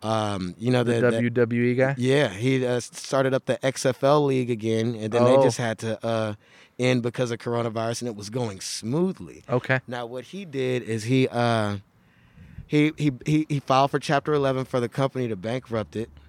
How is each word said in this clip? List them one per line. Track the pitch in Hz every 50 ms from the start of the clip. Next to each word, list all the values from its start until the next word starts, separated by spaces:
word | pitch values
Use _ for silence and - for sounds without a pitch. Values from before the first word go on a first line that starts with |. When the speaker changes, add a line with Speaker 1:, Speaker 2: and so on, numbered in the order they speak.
| -
Speaker 1:
Um, | 110 110 110 107 104 101 92 92 90 85 -
you | 113 123
know, | 127 123 120
Speaker 2:
The | 120 120
Speaker 1:
the, | 117 123
the | 120
Speaker 2:
W | 113 113 120 120
W | 117 123 120 113 120 120 120
E | 123 123
guy? | 127 131 135 139 127
Speaker 1:
Yeah, | 120 127 135 147 143 107
he, | 92 101 117 131 135 131 127
uh, | 123 123
s-, | 120 - - -
started | - - - 147 135 131 131 135
up | 127 -
the | - 120 - -
X | 135 - - -
F | 131 120 - 139
L | 135 147 151 147
league | 139 131 131 123 117
again, | 123 104 110 113 113 110 113 120 117
and | 107 107 110 110
then | 117 123
they | 123 131
Speaker 2:
Oh. | 135 135
Speaker 1:
just | 123 113 -
had | 123 113 110 -
to, | 113 113 110 - -
uh, | 117 113 113 110 107 104 - _ _ - - - _ _ -
end | 123 127 127 123 117
because | 120 - - 127 117
of | 117 -
coronavirus, | - 120 117 117 117 117 107 113 113 117 117 - 120
and | 120
it | 107
was | 104 98 101
going | 113 127 120 110 98 92
smoothly. | - - - - 104 110 131 165 185 190 165 - 87 73 62 78 - -
Speaker 2:
Okay. | 120 127 - - 131 127 -
Speaker 1:
Now, | - 123 120 120
what | 117 123 127 117
he | - - 196 202
did | 160 135 135 127 127 127 123 107
is | 104 113 110 107
he, | 117 131 131 127 -
uh, | - 120 120 120 117 113 104 104 101 101 - _ _ _ _ _ _ _ _ _ _ - - - - - -
he, | - 151 151 151 156 -
he, | - 147 147 127 120 -
he, | 151 151 156 156 -
he | 147 139
filed | - - 131 131 139 139
for | - 143
Chapter | - - 147 139 - 156 151
eleven | 147 139 135 131 131 127
for | - - 127
the | 120 110
company | - 139 135 135 - 131 123 117
to | 107
bankrupt | 92 87 110 123 131 - - 117 110 104 - -
it. | 104 117 - - - -